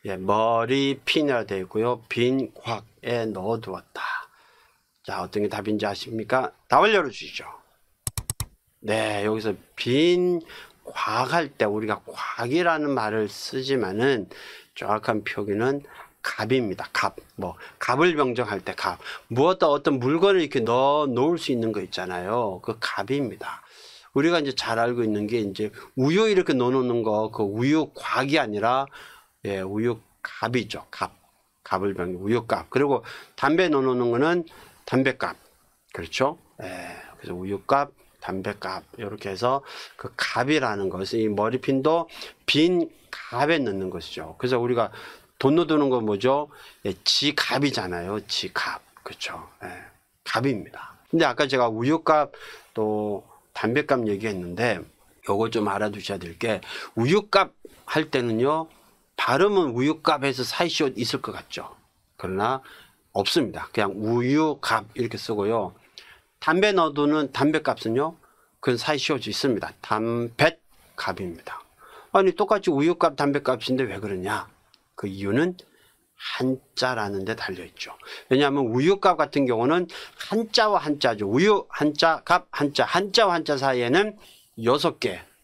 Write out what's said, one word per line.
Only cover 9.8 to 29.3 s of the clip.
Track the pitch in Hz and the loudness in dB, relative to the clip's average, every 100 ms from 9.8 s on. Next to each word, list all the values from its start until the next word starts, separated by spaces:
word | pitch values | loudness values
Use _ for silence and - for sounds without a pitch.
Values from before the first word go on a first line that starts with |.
| 123 131 170 180 180 175 160 - - _ | 0 4 4 4 2 0 -4 -20 -20 _
곽 | - - 110 110 127 | -14 -6 -2 -2 0
할 | 165 147 | 0 -2
때 | - 110 | 0 0
우리가 | 104 107 101 - | 0 -2 -4 -6
곽이라는 | - - - 120 156 175 160 147 | -10 -10 -6 -2 2 2 2 0
말을 | 131 107 110 104 | 0 0 -2 -2
쓰지만은 | - - 135 131 135 98 101 135 127 92 - - - - - | -6 -8 -6 -2 0 0 2 2 2 -2 -14 -18 -20 -18 -10
정확한 | 101 104 - 107 | -2 -2 0 -2
표기는 | 104 - 104 101 123 143 - - - _ | -2 -6 -4 0 0 -2 -8 -20 -20 _
갑입니다. | - - 110 131 110 90 - | -10 -6 0 2 0 -6 -6
갑. | - 98 - - - | -2 -2 -4 -18 -10
뭐, | 90 - - - | -8 -10 -18 -8
갑을 | - 127 180 151 | -2 4 4 4
병정할 | 131 120 110 98 | 0 0 -4 -4
때 | 95 92 | -6 -4
갑. | 92 87 - - _ | -6 -6 -12 -16 _
무엇도 | 117 160 185 160 | 2 4 4 4
어떤 | 143 160 135 | 4 2 2
물건을 | 123 165 196 190 | 2 4 4 4
이렇게 | 151 135 | 2 0
넣어 | 113 123 135 147 147 | 2 4 4 4 2
놓을 | 120 147 170 | 2 2 2
수 | - | 0
있는 | 123 113 | 0 0
거 | 104 | -2
있잖아요. | 92 - 92 90 92 117 110 92 | -6 -8 -6 -6 -2 -2 -2 -4
그 | - 110 | -8 -6
갑입니다. | - - 101 139 127 98 - - - - - - - | -6 -6 -4 -2 -4 -8 -12 -14 -18 -20 -20 -20 -4
우리가 | 135 160 170 | 0 2 2
이제 | 143 | 0
잘 | 123 - 113 | -4 -2 0
알고 | 117 120 | 0 0
있는 | 110 104 107 | 0 0 0
게 | 117 | -2
이제 | 101 95 107 - - - | -2 -4 -8 -8 -10 0
우유 | 135 180 220 | 2 4 4
이렇게 | 190 180 | 2 2
넣어 | 135 123 | 2 2
놓는 | 131 123 117 | 2 0 0
거, | 110 107 107 | 0 0 -2
그 | - | -2
우유 | 101 107 131 156 147 - | -2 0 2 2 0 -8
곽이 | - 147 139 156 | -4 -2 2 0
아니라, | 117 104 110 131 139 - - - _ | 0 0 2 2 -2 -10 -20 -20 _